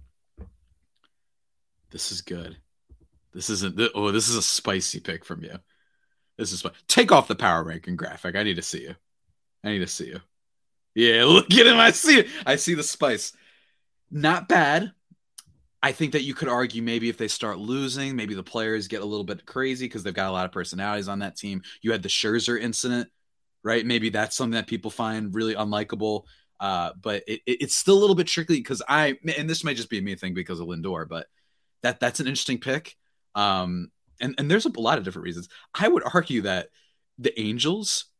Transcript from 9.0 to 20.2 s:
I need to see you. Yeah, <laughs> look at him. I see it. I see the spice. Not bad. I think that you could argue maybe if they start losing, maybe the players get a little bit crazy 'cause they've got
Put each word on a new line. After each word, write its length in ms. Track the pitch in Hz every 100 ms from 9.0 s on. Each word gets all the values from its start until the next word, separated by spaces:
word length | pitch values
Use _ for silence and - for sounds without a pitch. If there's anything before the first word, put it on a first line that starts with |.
| _ _ _ _ _ _
I 60 | 104
need 100 | 101
to 80 | 90
see 200 | - 64
you. 120 | 90 - _ _ _ _ _ _
Yeah, 280 | 110 117 113
<laughs> 40 | 135
look 240 | 175 -
at 140 | 233 233
him. 100 | 233
I 140 | 226
see 280 | - 311 269
it. 80 | - -
I 100 | 131
see 180 | 147 165
the 100 | 156
spice. 500 | 147 - 143 104 - - _ _ _ _ _ _ _
Not 340 | 147 156 175 -
bad. 460 | 175 143 165 208 - _ _ _ - - _ _ _
I 100 | 135
think 220 | - 147
that 100 | 147
you 100 | 135
could 140 | 127 131
argue 340 | 120 123 117
maybe 280 | 117 117 117
if 80 | 110
they 100 | 107
start 300 | - 110 92
losing, 560 | 107 135 131 135 139
maybe 200 | 127 104
the 80 | 95
players 440 | - 117 110 110 95
get 140 | 110
a 40 |
little 200 | 104 104
bit 200 | 98 95
crazy 440 | - 131 135 127 123
'cause 140 | 110
they've 100 | 95
got 160 | 90